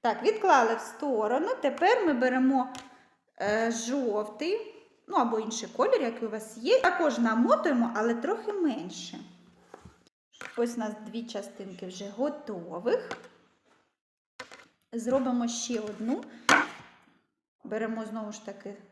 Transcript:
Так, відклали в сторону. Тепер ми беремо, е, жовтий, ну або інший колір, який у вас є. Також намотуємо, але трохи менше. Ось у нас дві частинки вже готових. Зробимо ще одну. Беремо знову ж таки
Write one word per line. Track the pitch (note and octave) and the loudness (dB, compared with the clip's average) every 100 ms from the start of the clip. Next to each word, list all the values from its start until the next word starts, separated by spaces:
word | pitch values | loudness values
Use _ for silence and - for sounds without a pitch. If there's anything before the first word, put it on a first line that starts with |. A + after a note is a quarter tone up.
Так, | A#3 A#3 | 0 2
відклали | D#4 G#4+ F#4+ C#4 A3+ | 0 4 6 6 6
в | A3+ | 0
сторону. | - - D4 A#3 G#3+ B3+ F#4+ C5 | -4 -6 0 0 2 2 0 0
Тепер | C#4 - F#4 B4 | -2 2 4 4
ми | F4 | 4
беремо, | B3 B3+ B3+ C4 C4 B3+ - - - _ _ _ - | 2 2 4 4 4 0 -6 -16 -20 _ _ _ -4
е, | G3+ G#3+ A3+ | 0 2 2
жовтий, | A#3 A#3 C#4 B3 G#3 G#3+ - D#4 A4 - - - _ - | 0 -2 0 0 -2 -4 -4 -2 -2 -4 -16 -20 _ -2
ну | F#4 | 0
або | A#3 A3 | 2 0
інший | A3 - G3+ | -2 -6 -8
колір, | - G#4 B4 | 0 4 4
який | B3 A#3 A3+ | 2 -2 -6
у | |
вас | G#3+ G#3+ A3+ | -6 -10 -6
є. | B3 B4+ | 2 4
Також | F#4 F4+ D#4 A#3 | 4 4 2 4
намотуємо, | A#3 A3+ C4 D5 F4 B3 A#3 | 2 4 4 4 4 2 2
але | G#3 A#3 | 0 0
трохи | A#3 C#4+ A4+ G#4+ | 0 -2 -2 -4
менше. | G4+ D#4+ A#3+ F3+ - - - - - _ _ _ - - _ _ _ _ _ - - | 0 0 0 -8 -10 -12 -14 -18 -20 _ _ _ -20 -20 _ _ _ _ _ -10 -2
Ось | A#3+ | -2
у | A#3 | -2
нас | G#3+ G#3 | -6 -6
дві | G#3+ A3+ | -10 -10
частинки | A#3 G3+ - - F#3+ F3+ F#3 | -8 -10 -10 -14 -14 -12 -12
вже | F3+ G3+ | -10 -12
готових. | G3+ C#4+ D4 - F#3 E3+ E3 A3+ A#4+ - - - _ _ _ _ _ _ _ _ _ _ - - - - _ _ | -2 -2 -2 -10 -10 -8 -4 0 0 -2 -12 -12 _ _ _ _ _ _ _ _ _ _ -20 -20 -20 -20 _ _
Зробимо | A#3 A#3 C4 B3+ A#3+ A#3 | -6 0 0 2 0 -2
ще | - - A#3 | -4 -4 -4
одну. | G#3+ G3+ A3+ D4+ - - - - - - - _ _ _ _ _ _ _ | -6 -6 -2 -4 -6 -4 4 4 2 -8 -20 _ _ _ _ _ _ _
Беремо | - G#3+ A3+ A3+ | -8 -6 -4 -6
знову | A3 A3 G#3 | -8 -8 -10
ж | G#3 | -12
таки | - G3 G3+ G3+ - | -14 -14 -14 -16 -20